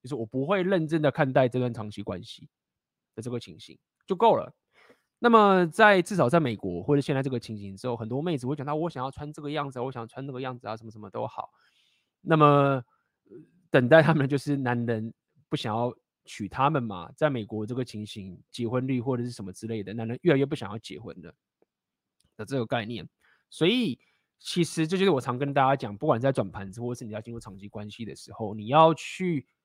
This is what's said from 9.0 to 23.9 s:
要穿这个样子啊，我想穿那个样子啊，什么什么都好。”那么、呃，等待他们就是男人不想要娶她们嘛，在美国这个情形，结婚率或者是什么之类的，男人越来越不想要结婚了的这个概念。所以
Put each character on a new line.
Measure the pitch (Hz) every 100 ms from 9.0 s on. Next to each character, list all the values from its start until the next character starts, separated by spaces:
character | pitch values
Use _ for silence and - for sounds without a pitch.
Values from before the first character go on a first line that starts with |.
要 | 131
穿 | - 147
这 | 151
个 | 147
样 | 151 143
子 | 123
啊， |
我 | 131
想 | 127 113
穿 | 131 139
那 |
个 | 127
样 | 131 123
子 | 117
啊， | 113
什 |
么 | 113
什 | 110
么 | 101
都 | 117 117
好。” | - - _ _ _ _ _ _ _
那 | - 160
么、 | 147
呃， | 143 139 135 - _ _ _ _ 117 - _ _
等 | 143 123
待 | 160
他 | 151 151
们 | 135
就 | 143
是 | - 143
男 | 127 120 120
人 | 113 113 - _ _ _
不 | 151
想 | 117 110
要 | 120 - _ _ -
娶 | - 98
她 | - 139
们 | 151
嘛， | 117 92 82 -
在 | 156
美 | 127 101
国 | 107
这 | 107 123
个 | 123
情 | 107
形， | 107 110 95 87 _
结 | - 117
婚 | 127 131
率 | 131
或 | 120 127
者 |
是 | 120
什 | 117 98
么 |
之 | 95 113
类 | 113
的， | 95
男 | 113 113
人 | 127
越 | 175
来 | 139
越 |
不 | 139 151
想 | 98
要 | 107
结 | - -
婚 | 117 85
了 | 82 - _ _ _ _ _ _ _ _ _ -
的 |
这 | 104 135
个 | 113
概 | 123 107
念。 | 113 - _ _ _ _
所 | - 165
以 | 247 208